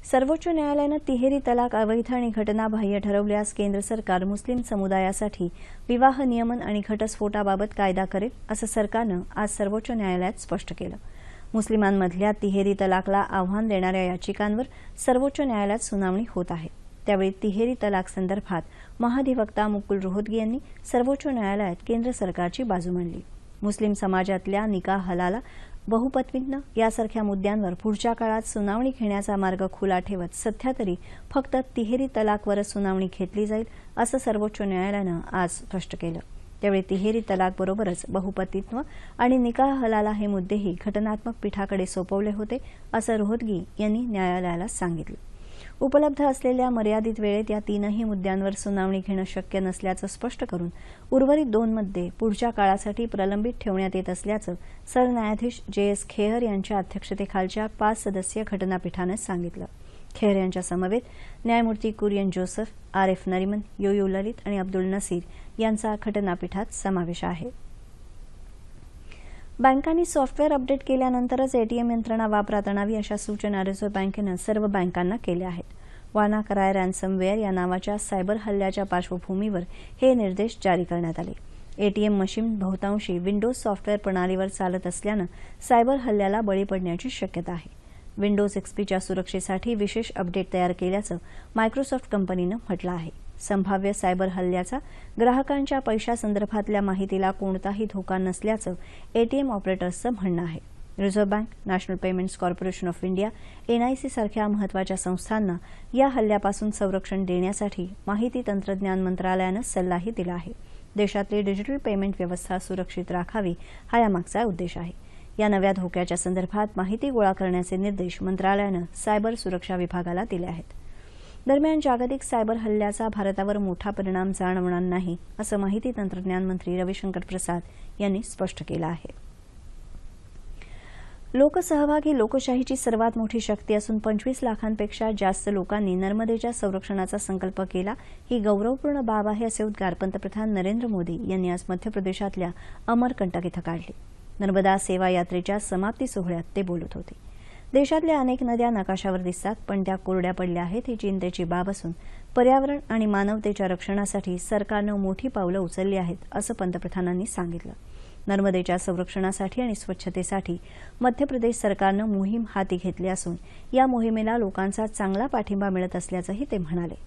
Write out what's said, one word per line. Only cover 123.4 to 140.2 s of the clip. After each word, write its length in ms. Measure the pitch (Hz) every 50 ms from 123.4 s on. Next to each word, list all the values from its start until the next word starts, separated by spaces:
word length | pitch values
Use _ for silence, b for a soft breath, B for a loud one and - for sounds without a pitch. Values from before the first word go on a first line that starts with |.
| 196 202 202 208
मोठा 320 | 202 190 175 - - 208
परिणाम 420 | 202 - 196 190 185 185 190 190
जाणवणार 480 | 196 - 190 185 185 185 180 180 180 175
नाही, 360 | 180 180 180 185 185 175 170 175 - - - -
असं 180 | 214 - 214
माहिती 360 | 202 202 196 202 226 - 254 240
तंत्रज्ञान 480 | - 202 190 190 180 185 185 180 185 190
मंत्री 360 | 185 185 180 - 180 175 180
रविशंकर 400 | 180 180 190 - - 190 180 180
प्रसाद 400 | 180 - 185 185 - - 170 175 B B B B B B B B
यांनी 220 | 202 196 190 196
स्पष्ट 460 | 233 - - - 190 180 - - 156 -
केलं 180 | 170 165 160
आहे. 260 | 160 170 160 - - - - - - - - - - - - - - - - - - - - - - - - - - - - - - B B B B B B B B B B B B B B B - -
लोकसहभाग 640 | 254 277 302 - 370 349 - 320 294 294 294 294 302 294
ही 140 | 302 294 254
लोकशाहीची 580 | 214 220 - 269 262 269 247 254 254 - 269
सर्वात 340 | 262 - 240 226 214 226 233 226
मोठी 240 | 233 226 214 - 226
शक्ती 340 | 214 - 208 202 - - 214
असून 240 | 208 208 - 220 214
पंचवीस 400 | 214 220 214 202 - 262 262 -
लाखांपेक्षा 680 | 269 240 220 - - 214 220 208 208 208 - - 226 220 220 202
जास्त 300 | 202 190 185 - - 202
लोकांनी 420 | 202 196 180 - 208 208 208 190 180
नर्मदेच्या 580 | 185 185 196 202 220 226 220 226 226 - 240
संरक्षणाचा 680 | 233 - - 202 190 190 190 - 202 196 185 190 - 208
संकल्प 440 | - - 190 185 - 185 190 -
केला, 320 | 190 185 - 185 185 202 233 B B B B B B -
ही 80 | 240 240
गौरवपूर्ण 600 | 202 214 208 196 214 240 262 262 - 294 285 285
बाब 280 | 247 220 214 214 208 214
आहे, 160 | 208 208 233
असे 180 | 226 - - 214
उद्गार 300 | 214 208 - 196 185 170
पंतप्रधान 540 | - 190 190 - 196